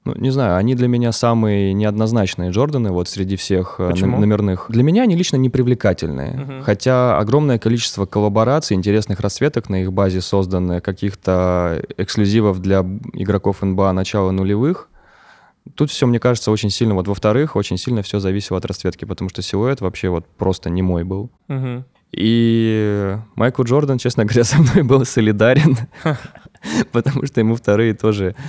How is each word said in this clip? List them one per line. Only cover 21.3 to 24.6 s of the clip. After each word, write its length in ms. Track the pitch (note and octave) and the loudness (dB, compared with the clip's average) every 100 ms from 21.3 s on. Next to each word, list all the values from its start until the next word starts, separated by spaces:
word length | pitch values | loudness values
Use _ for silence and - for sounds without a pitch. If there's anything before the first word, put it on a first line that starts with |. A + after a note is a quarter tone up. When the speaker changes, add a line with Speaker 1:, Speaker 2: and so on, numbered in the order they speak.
| - - | -14 -10
Speaker 2:
Мгм. 360 | C3+ C3 B2 C3 _ _ | -6 -6 -8 -12 _ _
Speaker 1:
И 1040 | - A2 A#2 A#2 A2+ A2+ A2 G#2+ G2+ G2 G#2 A2 | -4 0 2 2 2 0 0 0 -2 -2 -6 -8
Майкл 300 | - A#2 - | -2 0 0
Джордан, 340 | A#2+ C#3 C#3+ B2+ | 0 2 2 0
честно 260 | C3+ B2 | 0 0
говоря, 200 | G#2 B2 | 2 2
<laughs> 0 | |
со 120 | A2 C#3+ | 4 4